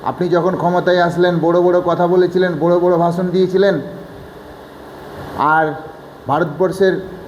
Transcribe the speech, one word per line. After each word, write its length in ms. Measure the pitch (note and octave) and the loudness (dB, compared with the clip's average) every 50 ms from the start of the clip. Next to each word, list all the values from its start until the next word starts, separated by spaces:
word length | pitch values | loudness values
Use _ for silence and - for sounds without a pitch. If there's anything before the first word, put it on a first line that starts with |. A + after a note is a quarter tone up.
| - | -6
আপনি 240 | - B2+ - F3+ F3 | -6 -4 -4 -2 0
যখন 280 | F3 F3 D#3+ F#3 F3+ | 2 2 2 0 -2
ক্ষমতায় 460 | C#3 D#3+ F3 F3+ F3 D#3 F3+ F3+ F3+ | 0 0 0 0 2 2 2 2 2
আসলেন 360 | F3 F3 E3+ E3+ F3+ F3+ F3 E3 | 2 0 2 2 2 2 2 2
বড় 220 | D3 E3+ E3+ F3+ | 2 2 2 4
বড় 200 | F3 F3+ F3 F3+ | 4 4 2 2
কথা 260 | D3 E3+ E3 E3 F3+ | 2 0 0 0 2
বলেছিলেন, 460 | E3+ F#3 F3+ F#3 F3 - F#3 F#3 F3+ E3+ C#3+ | 2 4 2 2 2 2 0 0 0 0 0
বড় 180 | D#3+ E3+ F3 F3 | 0 2 2 2
বড় 180 | F3 F3+ F3+ | 2 2 2
ভাষণ 320 | E3 E3+ F3 E3+ F3+ F#3 F3+ | 2 2 0 0 -2 -2 -2
দিয়েছিলেন, 520 | F3 F#3+ F#3 F3+ F3+ F#3+ G3+ G3+ F3+ D3 - - - - - - - - - - - - - - - - - - - - - - - - - - - - - - - - | 0 0 0 2 2 2 2 2 2 0 -6 -10 -14 -16 -16 -18 -18 -20 -20 -20 -20 -20 -20 -20 -20 -20 -20 -20 -20 -20 -20 -20 -20 -20 -20 -18 -16 -16 -14 -12 -6 -2
আর 360 | C3+ D3+ D#3 D#3+ D#3+ D3+ D3 - - - - - - - - - - - | 0 2 2 2 0 0 -4 -8 -12 -16 -18 -20 -20 -20 -20 -14 -6 -4
ভারতবর্ষের 720 | C#3+ D#3+ F3 D3+ C#3+ D#3+ F#3 F3 F3 - G3 F#3+ E3+ - - - - - - | -2 -2 -2 -4 -2 -2 -2 -2 0 2 2 2 2 0 -6 -12 -14 -16 -16